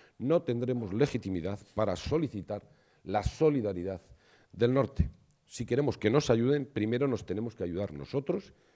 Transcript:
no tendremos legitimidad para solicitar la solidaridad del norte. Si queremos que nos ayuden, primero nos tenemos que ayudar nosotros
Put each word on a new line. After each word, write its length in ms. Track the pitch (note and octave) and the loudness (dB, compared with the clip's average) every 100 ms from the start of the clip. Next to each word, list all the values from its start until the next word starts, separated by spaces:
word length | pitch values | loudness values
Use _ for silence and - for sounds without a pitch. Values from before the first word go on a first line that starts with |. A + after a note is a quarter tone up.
| - - | -20 -6
no 240 | B2 E3+ | 0 0
tendremos 520 | D#3+ A#2 B2 B2 G2+ | 0 -2 -2 -2 -2
legitimidad 680 | G#2 C#3 A#2 F#2+ F2+ F2 G2+ - - | 0 0 0 -4 -4 -4 -8 -8 -2
para 200 | G2+ F2+ | 0 0
solicitar 720 | - D#3 D3 G#2 - G#2 - _ _ _ | -2 -2 -2 -6 -8 -10 -10 _ _ _
la 180 | - G#2 | -2 0
solidaridad 800 | - - D#3 C#3 G#2 F2 F#2 F#2 - - _ _ _ | 0 2 2 4 -2 -2 -6 -8 -12 -20 _ _ _
del 220 | F#2 A#2+ | 0 2
norte. 380 | C3 A2 - - - _ _ _ | 4 0 2 0 0 _ _ _
Si 200 | - A#2 | -8 0
queremos 320 | A#2+ D3 - | 2 2 2
que 120 | G#2 | 4
nos 200 | C#3 - | 4 6
ayuden, 360 | A2+ A#2+ C#3+ B2+ | 4 4 0 -2
primero 420 | - G#2+ B2 C#3 | -2 0 0 0
nos 180 | A2 - | -2 -4
tenemos 300 | G2 A#2 - | -6 -6 -6
que 80 | |
ayudar 300 | F2 E2+ G2 | -4 -4 -4
nosotros 600 | D2 C#2 C#3 C3 F#3+ - - _ | -6 -4 -4 -2 -4 -6 -20 _